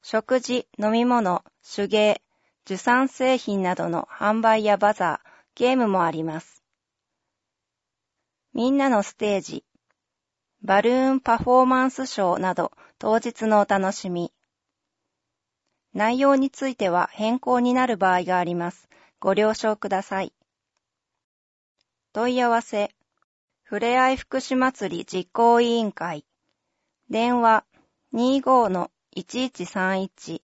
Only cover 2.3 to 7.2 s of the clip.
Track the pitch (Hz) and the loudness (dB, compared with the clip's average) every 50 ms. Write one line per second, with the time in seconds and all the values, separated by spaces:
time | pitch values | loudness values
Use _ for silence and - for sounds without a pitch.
2.3 | _ _ _ _ _ _ _ - 190 185 - 254 240 254 269 262 - - 254 254 | _ _ _ _ _ _ _ -10 -10 -4 0 2 2 2 2 0 -2 -2 0 0
3.3 | 262 247 - - 202 196 190 180 180 - 170 170 170 170 - _ - - - 208 | 0 0 -2 -4 -2 -2 -2 -2 -2 -2 -4 -4 -4 -4 -6 _ -10 -4 -2 0
4.3 | 220 226 226 226 220 220 214 208 208 196 208 208 214 - 185 170 147 - _ - | 0 2 2 2 2 2 2 2 2 4 2 0 2 2 -2 -2 -2 -6 _ -18
5.3 | - _ _ _ _ - 240 247 262 262 240 214 190 180 170 165 160 156 160 160 | -20 _ _ _ _ -2 0 0 2 2 2 2 2 0 0 0 -2 -4 -6 -6
6.3 | 156 160 - _ _ _ _ _ _ _ _ _ _ _ _ _ _ _ | -8 -10 -12 _ _ _ _ _ _ _ _ _ _ _ _ _ _ _